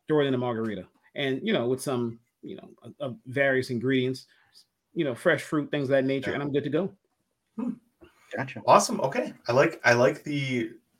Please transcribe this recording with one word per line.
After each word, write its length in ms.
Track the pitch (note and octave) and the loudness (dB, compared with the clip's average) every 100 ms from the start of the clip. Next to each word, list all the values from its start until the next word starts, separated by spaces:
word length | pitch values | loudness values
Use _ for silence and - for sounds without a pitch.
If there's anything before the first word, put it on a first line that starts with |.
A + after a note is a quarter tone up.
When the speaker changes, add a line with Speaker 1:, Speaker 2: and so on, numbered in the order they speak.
| - | 0
Speaker 1:
throw 140 | D3+ | 2
it 40 | C#3 | 4
in 60 | |
a 40 | B2+ | 2
margarita, 480 | B2 A2+ A2 G2 F2+ _ _ - | 0 -2 -2 -6 -10 _ _ -6
and, 260 | C#3 C3+ | -4 -2
you 80 | G#3+ | 0
know, 140 | F3 A#2+ | 0 0
with 140 | C3 | -2
some, 380 | D3 B2 A#2+ A2+ _ _ | -2 -2 -4 -6 _ _
you 140 | D#3 - | -16 -14
know, 120 | - - | -16 -20
uh, 220 | A#2 - C#3 | -18 -10 -10
uh, 80 | A#2 C3 | -10 -6
various 440 | B2+ C#3 C3 B2+ | 0 2 2 0
ingredients, 560 | A#2+ B2+ C3 B2+ C3 - _ _ _ _ _ _ | -2 0 2 0 -4 -10 _ _ _ _ _ _
you 100 | E3+ | -4
know, 100 | D3 A#2 | -4 0
fresh 260 | F3 C#3+ | 2 2
fruit, 260 | - D3+ C#3 | 0 -2 0
things 120 | D3 C3 | -2 2
of 40 | |
that 160 | C3+ C3+ | 2 2
nature, 240 | C3+ - | 0 -2
Speaker 2:
Yeah. 40 | A#2+ | -4
Speaker 1:
and 80 | |
I'm 80 | C#3+ | -2
good 100 | C#3+ C#3 | -2 0
to 40 | |
go. 240 | D3+ G3 - _ _ _ _ _ - | -2 -2 -6 _ _ _ _ _ -6
Speaker 2:
Hmm. 140 | A#3+ - _ _ - _ - A2+ | -6 -6 _ _ -20 _ -12 -8
Speaker 3:
Gotcha. 260 | C3+ - - | -8 -2 4
Speaker 2:
Awesome. 360 | F#3+ G#3 G#3+ | 4 2 -2
Okay, 320 | - B3 G3+ - - | -2 -2 -6 -6 0
I 20 | |
like, 280 | B2+ D#3+ - | 2 2 2
I 100 | A#2+ | 4
like 300 | A#2+ C3+ - | 6 4 2
the 480 | D3+ C#3+ C3+ B2+ A2 - _ | -4 -4 -2 -2 -4 -10 _